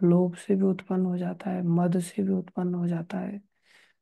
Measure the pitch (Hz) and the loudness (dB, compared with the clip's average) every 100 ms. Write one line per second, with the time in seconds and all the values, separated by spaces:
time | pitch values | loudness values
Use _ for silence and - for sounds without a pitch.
0 | 180 175 180 175 - 196 190 185 - 185 | 4 6 4 -2 -2 2 2 0 -2 -2
1 | 185 180 175 175 190 185 170 170 180 180 | 0 -2 -4 -6 -6 -2 0 2 2 0
2 | 170 - 190 185 180 - 180 175 175 170 | -2 -2 -2 -2 -4 -4 -4 -2 -2 -2
3 | 170 190 190 202 - _ _ - _ _ | -4 -6 -8 -10 -16 _ _ -20 _ _